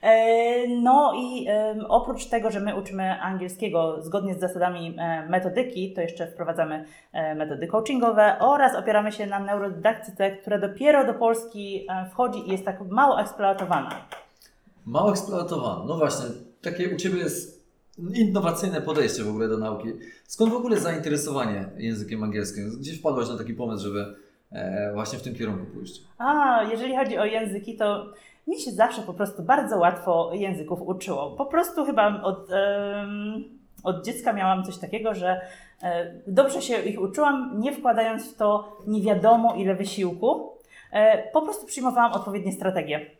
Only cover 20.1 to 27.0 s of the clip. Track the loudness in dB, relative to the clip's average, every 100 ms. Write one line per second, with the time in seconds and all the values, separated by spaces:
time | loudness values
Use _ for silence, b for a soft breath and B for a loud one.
20.1 | B B 2 2 2 2 0 2 -2 -2
21.1 | -2 0 -2 -2 -4 -6 -6 -6 -4 -6
22.1 | -4 -4 -4 -4 -6 -8 -8 -10 -4 -2
23.1 | 0 -2 -6 -8 -6 -6 -4 -6 -6 -8
24.1 | B B B _ -10 -6 -4 -4 -4 -6
25.1 | -8 -8 -6 -6 -6 -8 -12 -14 -16 -20
26.1 | -4 0 2 4 4 2 -2 -2 0